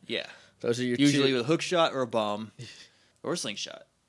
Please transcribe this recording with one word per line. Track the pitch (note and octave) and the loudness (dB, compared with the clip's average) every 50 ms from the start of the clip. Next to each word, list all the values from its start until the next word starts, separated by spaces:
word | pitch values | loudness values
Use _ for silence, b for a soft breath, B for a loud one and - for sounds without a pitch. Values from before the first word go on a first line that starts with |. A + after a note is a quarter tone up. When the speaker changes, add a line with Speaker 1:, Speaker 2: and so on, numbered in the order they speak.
| - | -10
Speaker 1:
Yeah. | - A2+ F2 - - B B B B B B | -6 -6 -6 -6 -8 B B B B B B
Speaker 2:
Those | - A#2+ A#2 B2 | -2 -2 0 0
are | B2 | 0
your | B2 A#2+ | 0 2
Speaker 1:
Usually | B2 C#3+ C#3+ C#3 C#3 C#3 C3+ | 4 4 6 6 6 4 4
Speaker 2:
two | C3 | 2
Speaker 1:
with | B2 A2+ | 2 2
a | |
hook | C#3+ E3 D#3+ - | 2 0 0 0
shot | - F3+ E3+ D#3+ C#3 - | 0 2 2 2 2 2
or | C3+ | -2
a | B2+ | -2
bomb. | A2+ A2+ A2+ G#2+ G#2 G#2 G#2 A2+ G#2 - - A#2 B B B B B B B B B B B - | 0 0 0 0 0 -2 -4 -6 -12 -14 -18 -18 B B B B B B B B B B B -6
Or | C3+ E3+ | -6 -6
a | |
slingshot. | F3+ - - G3+ - - - - - - _ _ _ _ | -4 -6 -8 -8 -8 -10 -12 -12 -16 -20 _ _ _ _